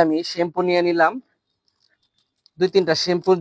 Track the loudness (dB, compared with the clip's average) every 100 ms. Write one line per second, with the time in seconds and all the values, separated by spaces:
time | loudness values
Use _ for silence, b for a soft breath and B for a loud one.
0 | 2 0 -4 -4 -4 -2 -2 0 0 2
1 | 0 0 -12 _ _ _ _ _ _ _
2 | _ _ _ _ _ _ 0 0 0 -2
3 | 0 -2 0 2